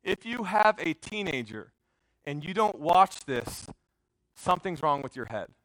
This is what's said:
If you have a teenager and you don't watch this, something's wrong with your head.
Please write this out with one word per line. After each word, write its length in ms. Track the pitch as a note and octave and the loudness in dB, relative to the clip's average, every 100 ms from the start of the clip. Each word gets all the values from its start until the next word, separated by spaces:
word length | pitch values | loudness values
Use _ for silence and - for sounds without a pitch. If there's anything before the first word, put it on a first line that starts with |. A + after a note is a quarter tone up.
If 220 | - A#3 A3+ | -2 -4 -4
you 180 | B3 | -6
have 340 | G3 G#3 G#3+ G#3 | -2 4 4 4
a 140 | E3 | -4
teenager 800 | - - G#3+ F#3+ C3+ A2 A2 - _ _ _ _ _ - | -6 -6 -6 -4 -4 -6 -12 -14 _ _ _ _ _ -10
and 180 | D3 | -8
you 80 | D3+ | -4
don't 260 | F#3+ G#3+ F#3+ | 0 0 0
watch 460 | D3+ F3+ F#3+ - | 4 6 6 2
this, 440 | - B2 A2 - - - _ _ _ _ _ | -4 -4 -4 -12 -14 -18 _ _ _ _ _
something's 480 | - - F3+ F#3+ D#3+ | -6 0 0 0 -2
wrong 180 | D#3 C#3+ | 0 0
with 160 | C3+ C3+ | -4 -8
your 100 | A2+ | -6
head. 220 | G#2+ F2 _ | -6 -8 _